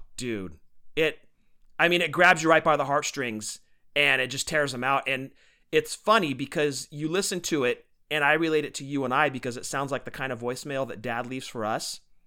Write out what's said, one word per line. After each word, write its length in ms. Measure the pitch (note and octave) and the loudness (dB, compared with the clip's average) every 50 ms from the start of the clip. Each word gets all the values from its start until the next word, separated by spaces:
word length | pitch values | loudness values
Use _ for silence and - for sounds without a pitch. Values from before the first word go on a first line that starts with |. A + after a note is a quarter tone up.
| - - - | -14 -14 -12
dude. 420 | - B2 B2 A2+ G#2 F#2+ F2 - - - - - - - - - | -8 -6 -6 -4 -6 -6 -8 -12 -16 -20 -20 -20 -20 -16 -6 -2
It, 240 | D3+ D#3+ D3+ - - - - _ _ _ _ _ _ _ - - - | 0 0 0 -2 -6 -14 -20 _ _ _ _ _ _ _ -8 0 2
I 80 | D#3 E3+ | 2 4
mean, 120 | F3 F3 | 4 2
it 120 | F3 D#3 | 0 0
grabs 300 | C3+ - F3+ F3+ F#3 D#3 | 4 6 8 8 8 6
you 80 | D#3 D#3+ | 6 6
right 120 | D#3+ D#3+ | 6 6
by 140 | D#3 E3 D3+ | 6 4 4
the 80 | D3 C#3 | 2 2
heartstrings, 720 | C3+ C#3+ D3 D3 - - C#3+ B2+ A#2+ A2 G#2+ G#2 - - - - _ _ _ _ - - | 2 0 0 0 -2 -4 -4 -4 -4 -4 -6 -8 -10 -12 -14 -16 _ _ _ _ -4 0
and 240 | C#3+ D3 C#3+ C3+ C3 | 2 4 4 4 2
it 80 | C3 B2 | 0 -2
just 180 | B2+ C3+ - | -4 -6 -4
tears 240 | - D#3+ D3+ C#3+ C3+ | -2 0 0 0 0
them 140 | B2+ A#2+ B2 | -2 -2 0
out. 240 | C3 C3+ C3+ - C3 | 2 2 0 0 -2
And 220 | C3+ C3 C3+ C3+ - _ _ _ _ _ _ - | -4 -4 -6 -10 -14 _ _ _ _ _ _ 0
it's 240 | - D#3 D#3 - - | 0 0 0 0 -6
funny 360 | - - G#3 G#3+ A3+ F3+ C#3+ | -2 2 4 4 4 4 0
because 540 | C3 B2 C#3 C#3 - E3+ D3+ D3 C3+ B2+ - - | -2 -4 -6 -4 -2 0 0 0 0 -4 -10 -12
you 160 | D3+ D3 D3+ D#3 | -10 -6 -4 -2
listen 320 | E3 G3 G3 - G3 F3 | -2 -2 -2 -2 -4 -4
to 220 | - - E3+ C#3+ B2 | -4 -2 0 0 2
it, 220 | B2 A#2+ - - _ _ _ _ - | 0 -2 -2 -8 _ _ _ _ -4
and 140 | D3 D#3 | -2 2
I 120 | D3 C#3+ D#3 | 4 4 4
relate 300 | D#3+ E3 D#3+ D#3 D3+ D3 | 4 2 2 2 2 0
it 100 | - - | -2 -6
to 100 | - C#3+ | -10 -8
you 200 | C3+ C#3+ C#3 C3+ | -4 -4 -2 -2
and 80 | B2 | 0
I 180 | C3 C#3+ D3+ C#3+ | 2 2 2 2
because 260 | C3 B2 - C3 A#2 | 0 -4 -6 -6 -8
it 100 | B2 - | -8 -8
sounds 240 | - - C#3 C#3 C3 | -6 -6 -4 -4 -4
like 140 | C#3 A#2+ - | -4 -6 -6
the 60 | B2 | -8
kind 200 | - - C3+ C3 | -10 -8 -6 -6
of 80 | B2 A#2 | -6 -6
voicemail 460 | A#2+ A#2+ B2+ B2+ - D3+ C#3 C3+ C3+ A#2 | -6 -6 -6 -6 -8 -6 -4 -4 -4 -6
that 140 | - G#2 | -8 -8
Dad 240 | A2 B2 A#2 A#2+ B2 | -8 -6 -6 -6 -6
leaves 220 | A#2+ C3 B2+ - - | -6 -8 -10 -10 -10
for 160 | - A#2 G#2+ | -8 -6 -4
us. 360 | G#2+ A2+ - - - - - _ _ - _ _ | -4 -4 -4 -6 -8 -10 -12 _ _ -20 _ _